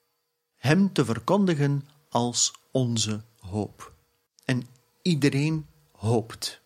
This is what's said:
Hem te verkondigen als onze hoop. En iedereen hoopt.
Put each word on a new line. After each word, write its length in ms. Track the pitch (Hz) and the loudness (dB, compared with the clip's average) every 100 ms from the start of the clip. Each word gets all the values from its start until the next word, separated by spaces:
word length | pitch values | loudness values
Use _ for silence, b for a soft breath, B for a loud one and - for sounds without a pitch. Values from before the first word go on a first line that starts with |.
| _ _ _ _ _ _ | _ _ _ _ _ _
Hem 360 | 123 165 196 | 2 4 4
te 120 | - | 2
verkondigen 840 | 113 110 - 196 190 156 143 143 - _ _ | 0 -2 0 2 2 2 0 0 -4 _ _
als 440 | 123 120 117 - - _ | -2 -2 0 -2 -4 _
onze 520 | 139 123 113 107 107 110 _ | -2 0 0 -2 -4 -10 _
hoop. 560 | 92 107 98 - - - _ _ _ _ | -8 -6 -6 -8 -20 -20 _ _ _ _
En 220 | - 127 123 - _ _ | -4 -4 -4 -18 _ _
iedereen 640 | 185 156 139 139 151 160 147 _ _ | -2 2 2 2 -2 -2 -8 _ _
hoopt. 680 | _ 107 117 113 - - - | _ -2 0 -2 -10 -12 -12